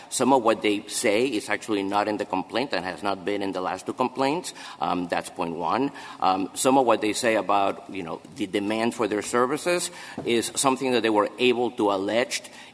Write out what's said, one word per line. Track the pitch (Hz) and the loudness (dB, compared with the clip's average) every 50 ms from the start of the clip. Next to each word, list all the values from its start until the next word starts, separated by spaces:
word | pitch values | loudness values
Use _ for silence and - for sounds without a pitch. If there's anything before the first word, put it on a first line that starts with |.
| - - | -12 -6
Some | - - 127 127 139 | -2 0 4 4 4
of | 131 | 6
what | 110 113 110 101 - | 4 4 2 2 2
they | 104 101 87 - | 0 0 0 -2
say | - - - - 110 101 110 127 | -6 -4 -2 0 2 2 2 2
is | 143 113 104 - | 0 0 -2 -2
actually | - 107 101 - - 107 101 98 | -2 -4 -4 -2 -2 -2 0 0
not | 98 101 104 104 | 0 0 0 2
in | 107 104 | 2 0
the | 95 101 | -2 -2
complaint | - 95 95 90 - 95 113 139 135 - | -2 -4 -4 -4 -2 -4 -4 -2 -2 -4
and | 90 87 | -4 -4
has | 92 87 - 104 | -6 -6 -4 -2
not | 101 95 95 85 | -2 -2 -2 -2
been | 101 104 101 98 | -4 -4 -4 -4
in | 95 | -4
the | 92 92 | -4 -4
last | 92 82 90 95 - | -4 -4 -6 -6 -8
two | - 104 | -6 -4
complaints. | - 127 117 - 127 135 135 151 180 175 - - - - - - - | -2 -2 -2 -2 0 0 0 0 -2 -4 -8 -10 -12 -14 -14 -8 -4
Um, | 73 90 90 90 87 | -2 -2 -2 -2 -2
that's | 85 90 85 - - | -2 -2 -4 -4 -4
point | - - 90 85 82 | -6 -6 -6 -4 -4
one. | 82 85 80 98 113 139 139 - - - - - - | -4 -2 -2 0 0 0 -2 -4 -8 -16 -16 -6 0
Um, | - 92 95 95 92 - - | 2 2 2 2 0 -4 -2
some | - - 135 131 139 | 0 2 4 6 6
of | 131 | 6
what | 117 110 101 | 6 4 4
they | 107 107 98 | 2 0 0
say | - - 113 110 | 0 2 2 2
about, | 104 95 92 101 101 98 98 107 - - - 98 | 2 2 2 2 2 2 2 -2 -4 -8 -12 -10
you | 95 | -8
know, | 87 80 80 - - - - | -8 -8 -8 -10 -12 -12 -10
the | - 104 | -8 -4
demand | 92 95 104 101 101 110 113 113 117 120 | -2 -2 -2 0 0 0 0 0 -2 0
for | - 113 | 0 -2
their | 98 104 104 | -2 -2 -2
services | 98 - - 120 127 127 147 143 - 175 175 175 175 - - - - - - - - | -2 0 2 2 2 2 0 -2 -2 0 0 0 -2 -4 -8 -12 -16 -14 -12 -6 -2
is | - 117 113 - - - | 0 0 0 0 -2 -2
something | - - 135 131 123 139 127 123 | 0 2 2 2 2 2 2 2
that | 117 107 | 2 4
they | 113 107 | 4 4
were | 104 101 - - | 4 2 2 2
able | - 127 123 117 120 123 113 - | 2 4 4 4 4 2 -2 0
to | - 107 101 | 0 2 2
allege | 98 95 98 104 107 117 127 - - - - - - - - - | 2 2 0 0 0 0 0 0 -2 -6 -8 -10 -18 -20 -20 -20